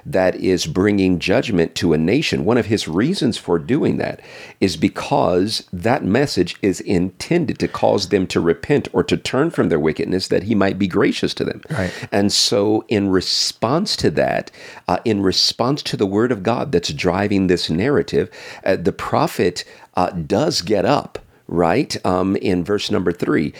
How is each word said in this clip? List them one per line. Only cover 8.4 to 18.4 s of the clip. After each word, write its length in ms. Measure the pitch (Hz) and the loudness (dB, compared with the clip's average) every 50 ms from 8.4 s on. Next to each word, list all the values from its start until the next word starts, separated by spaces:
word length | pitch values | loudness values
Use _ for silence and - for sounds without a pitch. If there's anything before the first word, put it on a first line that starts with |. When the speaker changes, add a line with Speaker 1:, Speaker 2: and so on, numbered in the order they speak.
| 87 85 78 - - - 147 131 - - | 2 2 0 0 0 0 0 0 0 0
Speaker 1:
or 120 | - 90 87 | 0 0 0
to 120 | - 90 | 0 -2
turn 360 | 85 - - - 127 151 170 | -2 -2 -2 0 0 0 0
from 180 | 165 - 117 87 | 0 0 0 2
their 80 | - 78 | 2 2
wickedness, 480 | 76 78 76 - 80 - 90 92 - - | 2 0 0 -2 -2 -2 -2 -2 -2 0
that 120 | - 98 | -2 -2
he 140 | 90 107 117 | 0 0 2
might 240 | 101 95 98 98 95 | 2 2 2 2 0
be 80 | 101 | -2
gracious 480 | 92 85 95 123 - 240 - - - - | 0 2 2 2 2 0 0 -2 -4 -2
to 100 | - - | -4 -4
them. 160 | - - - - - | -4 -6 -8 -8 -6
Speaker 2:
Right. 220 | 156 113 92 90 - - - - | -4 -4 -4 -4 -6 -10 -8 -2
Speaker 1:
And 220 | - 101 101 101 - | 0 2 2 2 2
so 500 | - - - 117 104 101 107 107 110 - | 0 0 2 2 2 2 2 2 0 0
in 220 | - 110 104 101 98 | 0 0 0 2 2
response 840 | 95 92 87 - - - - - - - - 110 135 170 214 - - | 2 2 2 0 -2 -2 -2 -4 -2 -2 -2 0 0 0 0 -2 -2
to 120 | - - 107 | 0 0 0
that, 400 | 76 73 65 64 - 50 - - - - - - - - - | 2 2 0 0 0 -2 -4 -8 -14 -20 -20 -20 -20 -10 -4
uh, 100 | - 90 90 - | -2 -2 0 0
in 160 | 117 107 101 | 0 0 2
response 600 | 98 92 90 - - - - - 117 123 147 143 - | 2 2 2 2 0 0 0 -2 -2 -2 -2 -4 -4
to 120 | - - | -6 -2
the 100 | 120 107 | -2 -2
word 240 | 98 95 104 117 127 | 0 2 0 0 0
of 100 | 123 101 | -2 -2
God 300 | 90 107 117 131 127 143 | -2 -2 -2 -2 -2 0
that's 200 | - 87 - - | 0 0 0 -2
driving 540 | - - - 90 85 95 101 101 104 98 95 | -4 -2 0 0 0 0 0 2 2 2 4
this 240 | 90 90 85 - - | 2 2 2 0 -2
narrative, 640 | 78 82 104 139 147 - - - - 69 95 - - - | -2 0 0 2 0 0 0 0 0 0 0 -2 -6 -14